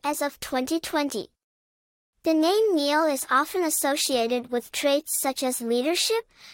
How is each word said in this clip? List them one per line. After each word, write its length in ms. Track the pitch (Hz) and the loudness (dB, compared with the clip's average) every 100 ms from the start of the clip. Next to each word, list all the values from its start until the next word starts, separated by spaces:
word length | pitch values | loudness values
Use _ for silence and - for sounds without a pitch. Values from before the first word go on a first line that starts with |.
| 285 | -4
as 160 | 294 | -2
of 180 | 285 - | -4 -6
twenty 400 | - 254 262 330 | -6 -4 -2 -2
twenty. 520 | - 311 285 208 - _ _ _ _ _ _ _ _ _ | -2 -2 -2 -4 -8 _ _ _ _ _ _ _ _ _
The 100 | 320 | 2
name 440 | 320 330 427 440 320 | 4 4 4 4 2
Neil 260 | 285 302 | 2 2
is 240 | 320 269 - | 2 0 0
often 360 | 262 302 370 320 | 0 2 0 0
associated 880 | - 277 294 - 247 233 247 240 | 0 0 0 0 0 0 -2 -4
with 180 | 240 - | -6 -6
traits 400 | - 285 285 - - | -2 0 0 -2 -4
such 220 | 269 - | -2 -2
as 160 | 254 254 | -2 -2
leadership, 640 | 233 240 285 349 - 453 - - - | -2 0 0 0 0 -2 -4 -14 -20